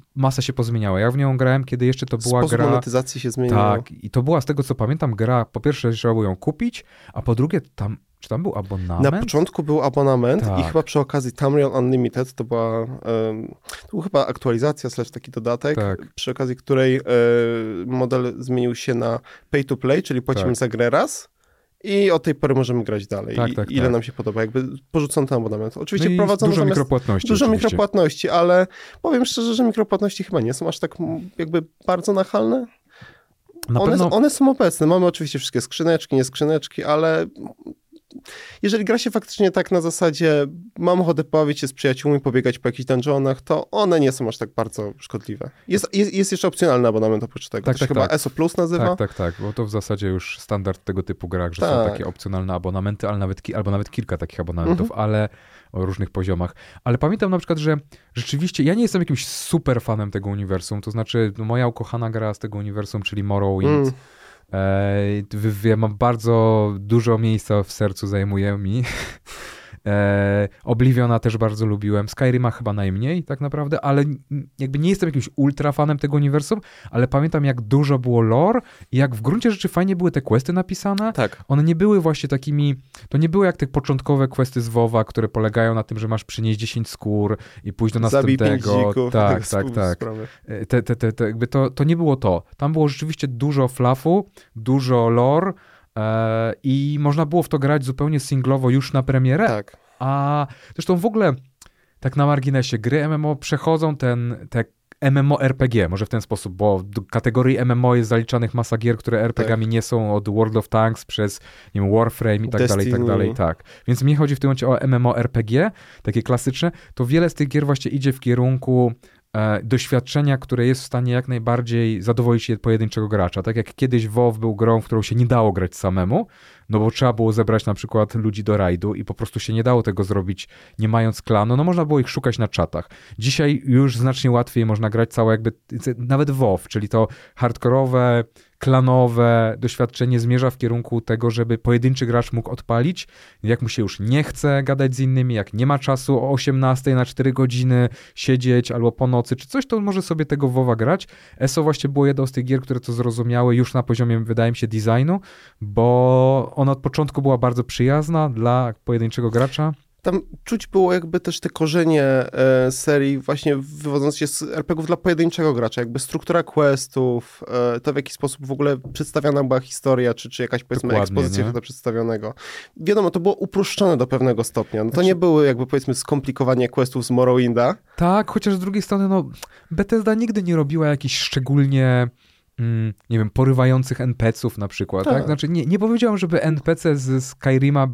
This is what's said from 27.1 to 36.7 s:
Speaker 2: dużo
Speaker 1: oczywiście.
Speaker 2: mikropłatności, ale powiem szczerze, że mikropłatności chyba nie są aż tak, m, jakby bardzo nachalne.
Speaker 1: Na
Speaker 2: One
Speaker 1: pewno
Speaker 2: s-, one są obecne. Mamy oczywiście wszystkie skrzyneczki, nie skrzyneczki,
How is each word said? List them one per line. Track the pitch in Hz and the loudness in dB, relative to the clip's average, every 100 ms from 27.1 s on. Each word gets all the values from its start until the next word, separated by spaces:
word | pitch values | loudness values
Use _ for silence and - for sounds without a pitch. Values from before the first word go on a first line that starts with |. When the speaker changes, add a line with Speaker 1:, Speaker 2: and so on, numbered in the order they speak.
| 98 226 | -2 2
Speaker 2:
dużo | 208 | 2
Speaker 1:
oczywiście. | 254 220 226 | 2 2 2
Speaker 2:
mikropłatności, | 185 202 202 156 - - | 2 0 2 2 0 -2
ale | 175 175 180 185 - - - | 2 4 4 2 -4 -20 -8
powiem | 330 254 | -2 0
szczerze, | 254 - 233 | 0 -2 -2
że | 226 | 2
mikropłatności | 240 220 208 190 202 - | 2 2 0 0 -2 -4
chyba | 190 165 | -4 -2
nie | 113 | -2
są | 131 165 | -2 -4
aż | - | -4
tak, | 165 - | -6 -6
m, | 160 165 180 - | -6 -6 -10 -8
jakby | 160 170 160 _ - | -4 -4 -4 _ -4
bardzo | 180 185 | -2 0
nachalne. | 196 185 208 220 262 240 _ _ - - - _ _ _ - - | -2 0 0 0 0 -4 _ _ -20 -20 -20 _ _ _ -12 -2
Speaker 1:
Na | 117 | 0
Speaker 2:
One | 196 | 2
Speaker 1:
pewno | 185 175 | 2 2
Speaker 2:
s-, | |
one | 208 294 | 4 2
są | - 269 | 4 2
obecne. | 262 190 - 156 | 4 2 2 2
Mamy | 180 180 | 4 2
oczywiście | - 156 139 | 0 -6 -6
wszystkie | - 123 | -4 -4
skrzyneczki, | - - 165 160 - 135 | -4 -2 0 0 0 0
nie | |
skrzyneczki, | 127 - 151 156 - | 0 0 0 0 -2